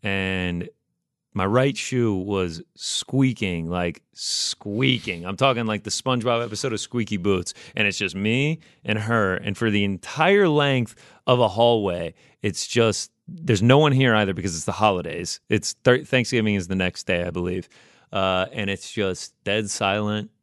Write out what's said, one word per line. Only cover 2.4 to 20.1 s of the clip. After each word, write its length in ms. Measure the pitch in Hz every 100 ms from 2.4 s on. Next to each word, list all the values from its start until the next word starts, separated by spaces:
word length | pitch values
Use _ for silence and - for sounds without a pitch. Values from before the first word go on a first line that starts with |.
| 90 82 - _
squeaking, 920 | - - - 131 135 113 101 87 82
like, 320 | 90 87 - _
squeaking. 1120 | - - - - - 104 104 135 127 - 85 87
I'm 100 | 98
talking 300 | 135 120 113
like 180 | 107
the 60 | 104
SpongeBob 540 | - - 123 113 117 117
episode 260 | 107 135
of 80 | 110
Squeaky 380 | - 120 107 104
Boots. 360 | 90 95 90 - - -
And 120 | 104
it's 80 | 92
just 180 | 98 92
me 440 | 104 120 147 160 - _ -
and 120 | 107
her. 380 | 107 117 101 92
And 220 | 107 98
for 120 | 113
the 140 | 104
entire 640 | 101 95 - - 160 202 190
length 480 | 151 143 131 120 - - - -
of 120 | 123
a 80 | 113
hallway, 640 | 98 120 117 98 87 82 - _ _
it's 240 | 107 87 -
just, 440 | 120 113 104 - _ -
there's 340 | - 139 107
no 180 | 117 135
one 120 | 151
here 240 | 131 131 110
either 180 | 101
because 220 | 90 95 85
it's 80 | 78
the 60 |
holidays. 680 | 98 107 92 82 85 85 - _
It's 240 | 110 - -
thir-, 200 | - 123 147
Thanksgiving 500 | 131 117 117 107 101
is 120 | 87
the 60 | 95
next 300 | 90 - -
day, 180 | 87 87
I 60 |
believe. 360 | 85 87 92 87 - - _ _
Uh, 320 | 101 95 92 92
and 160 | 127 98
it's 200 | 98 -
just 420 | - 98 90 - _
dead 260 | - 104 104
silent 600 | - 101 104 104